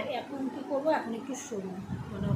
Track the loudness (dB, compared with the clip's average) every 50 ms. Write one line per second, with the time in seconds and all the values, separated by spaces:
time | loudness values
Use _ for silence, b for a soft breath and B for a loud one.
0 | 4 2 0 -2 -2 -4 -4 -2 -2 -2 -2 -4 -2 0 0 4 6 6 6 6
1 | 4 0 -2 -4 -4 -4 -4 -6 -4 -4 -4 -4 -2 -2 -4 -6 -4 -4 -4 -4
2 | -4 -6 -4 -2 2 2 6